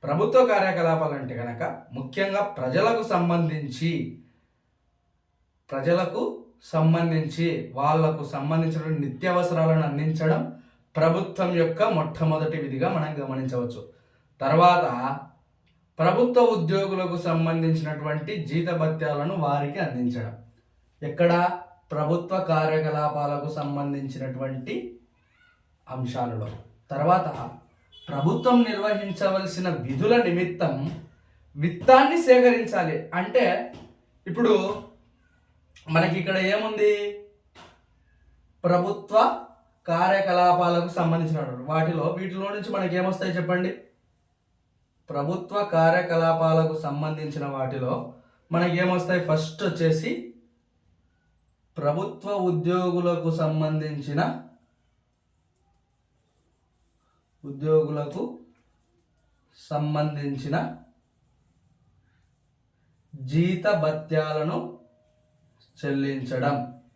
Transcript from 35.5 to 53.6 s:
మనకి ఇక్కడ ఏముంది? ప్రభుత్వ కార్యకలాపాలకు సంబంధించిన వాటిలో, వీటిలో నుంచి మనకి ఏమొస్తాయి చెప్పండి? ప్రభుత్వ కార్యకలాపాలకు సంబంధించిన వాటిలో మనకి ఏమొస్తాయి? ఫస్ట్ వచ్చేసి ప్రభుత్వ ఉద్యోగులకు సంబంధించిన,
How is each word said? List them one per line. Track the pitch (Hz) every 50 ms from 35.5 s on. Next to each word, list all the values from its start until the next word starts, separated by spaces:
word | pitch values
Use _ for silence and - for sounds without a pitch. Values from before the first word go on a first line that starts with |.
| _ _ _ _ _ - - -
మనకి | 156 165 175 175 165 190
ఇక్కడ | 175 190 190 190
ఏముంది? | 190 190 208 214 214 220 214 214 214 208 208 202 208 208 208 208 208 - _ _ _ _ _ - - - - _ _ _ _ _ _ _ _ _ _ _ _ _ _ _ _ _ -
ప్రభుత్వ | 175 175 180 185 196 202 - - - 208 220 240 - - - - - - _ _ _ _ _ _ -
కార్యకలాపాలకు | 170 165 175 185 196 196 196 190 180 180 180 180 180 180 180 175 175 170 170 -
సంబంధించిన | - 185 170 165 165 165 165 156 160 147 135 131 - -
వాటిలో, | - - 156 160 160 160 165 160 -
వీటిలో | 165 170 180 190 185 180 190 190 196
నుంచి | 202 208 190 -
మనకి | - - 185 180 165
ఏమొస్తాయి | 185 180 190 185 - - 185 170
చెప్పండి? | 180 165 156 180 180 185 185 - - - - _ _ _ _ _ _ _ _ _ _ _ _ _ _ _ _ _ _ _ _ _ _ _ _
ప్రభుత్వ | 147 143 143 156 180 180 - - 196 208 202
కార్యకలాపాలకు | 202 170 165 160 165 170 180 170 170 170 165 165 165 165 160 160 160 160 165 160 160 156 156
సంబంధించిన | - 147 143 147 156 156 156 151 156 147 143 147 139
వాటిలో | 139 139 135 131 127 135 135 127 127 127 120 123 - - - - _ _ _ _ _ 165
మనకి | 170 180 180 160
ఏమొస్తాయి? | 175 185 180 180 170 - - 180 175 -
ఫస్ట్ | 156 156 160 160 - - - 202
వచ్చేసి | 190 165 - 165 160 160 160 - - - 240 - - - - _ _ _ _ _ _ _ _ _ _ _ _ _ _ _ _ _ _ _ _ _ _ _ _ _ _ _ -
ప్రభుత్వ | 139 147 151 170 196 202 - - - 196
ఉద్యోగులకు | 202 202 185 180 170 156 160 165 180 180 180 180 175 175 175 175 175 160 160 165 160
సంబంధించిన, | 160 160 156 160 156